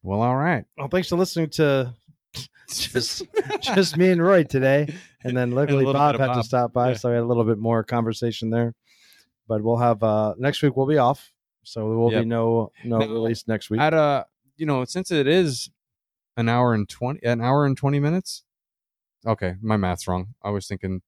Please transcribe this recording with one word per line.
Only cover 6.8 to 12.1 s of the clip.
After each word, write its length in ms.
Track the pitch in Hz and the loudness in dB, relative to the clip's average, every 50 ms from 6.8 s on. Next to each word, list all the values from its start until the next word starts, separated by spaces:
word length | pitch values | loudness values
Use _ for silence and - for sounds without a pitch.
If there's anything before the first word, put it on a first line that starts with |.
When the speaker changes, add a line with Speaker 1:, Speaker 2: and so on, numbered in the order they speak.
| 123 127 | 0 0
Speaker 1:
Yeah. 60 | 127 | 0
Speaker 2:
so 120 | 107 - 123 | 0 -2 0
we 60 | 120 | 0
had 80 | 120 117 | 0 0
a 20 | |
little 180 | 120 123 117 113 | 0 2 2 2
bit 140 | 110 117 104 | 2 2 0
more 240 | 110 113 117 113 | 0 0 0 0
conversation 680 | 110 - 123 120 117 113 110 - 120 117 110 - 113 110 | 0 -2 -2 -2 -2 -2 -4 -2 -4 -4 -4 -4 -4 -2
there. 240 | 113 117 117 117 113 _ _ _ _ _ _ _ _ _ _ _ _ _ _ - | 0 0 0 -2 -4 _ _ _ _ _ _ _ _ _ _ _ _ _ _ -6
But 140 | 113 107 | -4 -2
we'll 140 | 107 113 117 117 | 0 0 0 2
have, 240 | 120 120 117 101 | 2 2 2 2
uh, 320 | 113 110 107 107 107 107 98 - | 0 0 2 2 0 0 -2 -2
next 240 | 127 139 143 - | -4 -4 -2 0
week 140 | - 143 - | 0 0 2
we'll 100 | 135 135 | 0 0
be 120 | 135 156 147 | 2 2 4
off, 340 | 123 120 143 - - _ _ _ _ _ _ _ | 4 2 2 0 -6 _ _ _ _ _ _ _
so 260 | _ - - 117 110 110 | _ -12 -8 -6 -4 -2
there 100 | 110 113 | 0 2
will 140 | 117 117 | 2 2